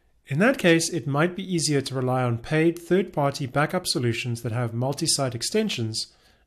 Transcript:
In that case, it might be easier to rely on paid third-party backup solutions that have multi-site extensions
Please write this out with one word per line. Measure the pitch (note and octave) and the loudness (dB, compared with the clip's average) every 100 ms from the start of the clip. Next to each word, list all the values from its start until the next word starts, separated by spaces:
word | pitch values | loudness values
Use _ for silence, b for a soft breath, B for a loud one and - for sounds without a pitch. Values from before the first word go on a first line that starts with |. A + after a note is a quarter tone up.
| _ _ - | _ _ -4
In | C#3 | 2
that | A3 C#4 | 4 4
case, | F3+ E3 E3 | 4 4 4
it | E3 C3 | -2 -2
might | C#3 F3 F3+ | 2 2 0
be | F#3 | -2
easier | F3 C#3+ C#3+ | 0 2 0
to | C3 C3 | 0 -2
rely | B2+ B2+ | 0 0
on | B2+ A#2 | 0 -2
paid | - D#3 E3 E3+ | 0 2 2 0
third-party | - F3+ F#3+ - C#3+ C#3 C#3 | 0 0 0 0 -2 -2 -2
backup | C#3 D#3 F#3 F3+ | 0 0 0 -2
solutions | E3 A#2+ A2+ B2 A#2 | 0 0 0 -4 -4
that | B2 | -4
have | A2+ A#2 | -2 -2
multi-site | A#2 B2+ C#3+ D#3+ - C3+ A#2+ | -2 -2 -2 0 0 -2 -4
extensions | - G#3+ A3 - A2 A2 - b b b | -2 -2 -2 -2 -4 -4 -8 b b b